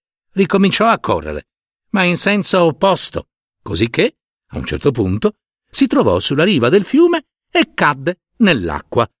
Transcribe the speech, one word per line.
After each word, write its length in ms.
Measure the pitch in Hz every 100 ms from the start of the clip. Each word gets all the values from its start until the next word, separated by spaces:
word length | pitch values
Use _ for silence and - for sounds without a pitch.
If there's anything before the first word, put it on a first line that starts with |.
| _ _ _
Ricominciò 540 | 185 196 196 196 - 226
a 120 | 214
correre, 480 | - 90 76 73 - _ _ _ _
ma 140 | 202
in 140 | 180 170
senso 440 | 196 208 - 190
opposto, 680 | 165 - 196 175 - - - _ _ _
così 260 | - 87 117
che, 280 | - 233 - _ _ _
a 80 | -
un 60 | 64
certo 260 | 78 147
punto, 460 | 120 95 104 208 - _ _ _
si 200 | - 269
trovò 320 | 302 123 87
sulla 240 | - 143
riva 260 | 185 160 117
del 140 | 196
fiume 420 | 190 277 339 330 - _ _
e 220 | 359 -
cadde 480 | - 160 139 139 180 _ -
nell'acqua. 720 | 208 135 85 73 - 120 113 _